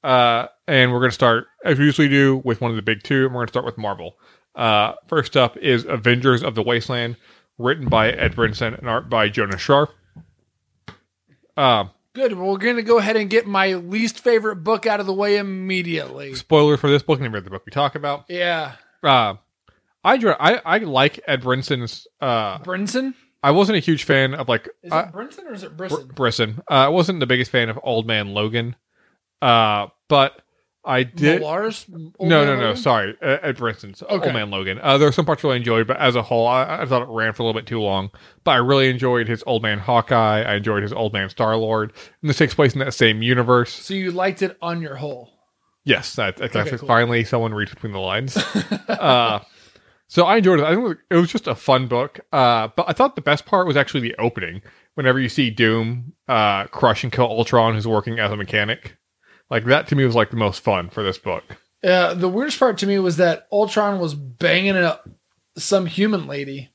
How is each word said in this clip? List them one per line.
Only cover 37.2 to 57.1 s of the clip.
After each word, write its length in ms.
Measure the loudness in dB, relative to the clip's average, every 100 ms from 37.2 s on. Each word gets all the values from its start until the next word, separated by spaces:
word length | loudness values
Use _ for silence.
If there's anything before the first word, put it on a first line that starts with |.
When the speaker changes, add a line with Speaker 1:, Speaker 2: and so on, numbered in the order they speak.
| -4
Speaker 1:
for 100 | -2
a 20 | -4
little 140 | -4
bit 80 | -6
too 140 | -4
long. 280 | -2 -2 -4 -12 -20 _ 2
But 60 |
I 60 | 2
really 320 | 4 4 4
enjoyed 380 | 0 0 0 0
his 160 | -4 -2
Old 160 | -2
Man 160 | -2 -4
Hawkeye. 640 | 2 0 2 2 2 2
I 120 | 0 -2
enjoyed 280 | -2 -2
his 100 | -2
Old 180 | -4 -4
Man 180 | -4 -6
Star-Lord. 640 | -2 -2 0 0 -2 -4 -10 -20 _
And 80 | -4
this 80 | 0
takes 160 | 0
place 200 | 4 2
in 60 | 2
that 140 | -6
same 280 | 2 2 2
universe. 520 | 0 0 4 2 2
Speaker 2:
So 200 | -6 -8
you 180 | -6 -4
liked 300 | -2 -4 -2
it 160 | -6 -6
on 200 | -8 -6
your 140 | -8 -10
whole? 360 | -10 -12 -16 _ _ _ _ _
Speaker 1:
Yes. 320 | -2 0 -2 -4
That, 220 | -4 -4
that, 180 | -6 -4
Speaker 2:
Okay, 140 | -4
Speaker 1:
that's 100 | -6
Speaker 2:
cool. 80 | 0
Speaker 1:
finally 380 | 2 2 0 0
someone 280 | -2 -2
reads 180 | -4 -6
between 180 | -8 -10
the 80 | -8
lines. 380 | -4 -4 -4 -6
Speaker 2:
<laughs> 40 | -4 -4 -4 -8 -6
Speaker 1:
Uh, 500 | -2 2 4 2 -2 -8 _ _ _ _ _ _
so 160 | 0 4
I 120 | 4
enjoyed 220 | 6 4
it. 60 | 4
I 100 | 2
think 220 | 0 -6 _
it 60 | 2
was 160 | 2
just 160 | -2 -6
a 80 | -6
fun 320 | 2 2 2
book. 320 | -2 -4 -10 -4
Uh, 360 | 2 4 4 0 -4
but 100 | -4
I 60 |
thought 220 | 0 0 0
the 60 |
best 260 | -2 -2 0
part 180 | 0 2
was 100 | 0
actually 260 | 0 -2
the 140 | -4 -2
opening. 420 | -4 -2 -10 -10 -18 _ _
Whenever 260 | -2 0 2
you 80 | 0
see 220 | 0 -2
Doom, 640 | 2 2 2 -2 -6 -10 -16 -2
uh, 380 | 2 2 0 -4
crush 360 | 0 2 2
and 80 | -4